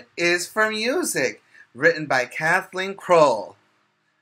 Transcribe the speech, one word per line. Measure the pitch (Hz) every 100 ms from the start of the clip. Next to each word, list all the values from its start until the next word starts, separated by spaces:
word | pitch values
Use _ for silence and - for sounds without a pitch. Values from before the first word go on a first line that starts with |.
| - -
is | 175 175 175
for | 214 220
music, | 214 226 349 - 165 123 - _ - - 120
written | 165 156 143
by | 131
Kathleen | 123 - 160 185 180 180 190 190
Kroll. | - 170 147 110 87 - _ _ _ _ _ _